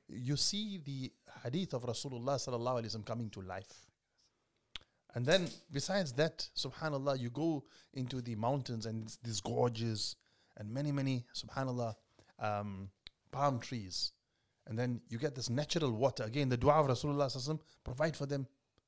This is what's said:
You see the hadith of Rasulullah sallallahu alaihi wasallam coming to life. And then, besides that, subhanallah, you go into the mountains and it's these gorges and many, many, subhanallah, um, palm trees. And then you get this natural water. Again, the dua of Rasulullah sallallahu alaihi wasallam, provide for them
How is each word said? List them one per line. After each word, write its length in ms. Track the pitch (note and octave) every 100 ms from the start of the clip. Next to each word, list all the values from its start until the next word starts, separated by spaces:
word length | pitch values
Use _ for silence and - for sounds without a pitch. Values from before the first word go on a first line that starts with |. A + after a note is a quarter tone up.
| -
You 260 | A#2+ B2+ C#3+
see 420 | - G3 G#3+ F#3+
the 280 | C#3 C3+ C3 - - -
hadith 320 | A#2+ E3+ F#3 B2+
of 80 |
Rasulullah 540 | B2 A2 C#3 B2 B2 C#3
sallallahu 440 | - A#2+ A#2+ B2
alaihi 40 | A2 A2
wasallam 100 | G2+
coming 240 | A#2 A2
to 100 | G2+
life. 440 | F#2 F#2+ - - - _ _ _ _ _ _ _ _ - - _ -
And 120 | A#2+ B2
then, 220 | F#3 E3+ - -
besides 420 | C#3+ - G3+ D#3
that, 340 | B2 D#3+ - - -
subhanallah, 640 | C#3 - D#3+ C#3 C#3 C3+
you 100 | A#2+
go 360 | B2+ E3 D3 - - -
into 280 | - B2 C3
the 140 | A#2+ G#2+
mountains 500 | A#2 C#3+ B2 A#2 A2
and 180 | A2
it's 140 | A2 -
these 240 | A#2+ G#2
gorges 720 | - B2 B2 A2 A2+ G#2+ G#2+ - _ _ _ -
and 140 | G#2
many, 180 | B2+ D3
many, 340 | C#3 C3+ B2+ A#2+ -
subhanallah, 600 | A#2 C#3 C3 B2 A2+ G#2+ _ _ - -
um, 500 | A2 G#2 G#2 F#2+ G2 _ - _ _
palm 280 | C3+ C#3+ B2
trees. 540 | - B2 F#2+ - - - _ _ _ _ -
And 120 | A2
then 220 | B2 A#2 -
you 80 | A#2
get 180 | D#3 B2+
this 140 | A#2+
natural 420 | B2 D3 E3+ C#3+
water. 320 | A2 C3 -
Again, 240 | A2 C3+ C3+
the 100 | B2
dua 220 | C#3+ D3+
of 60 | C#3
Rasulullah 380 | B2 D3 C#3+ C#3
sallallahu 80 | C3+
alaihi 140 | C3
wasallam, 100 | D#3 - -
provide 320 | - B2 D#3+ C#3+
for 100 | C#3
them 220 | C#3+ C3+ _ _ _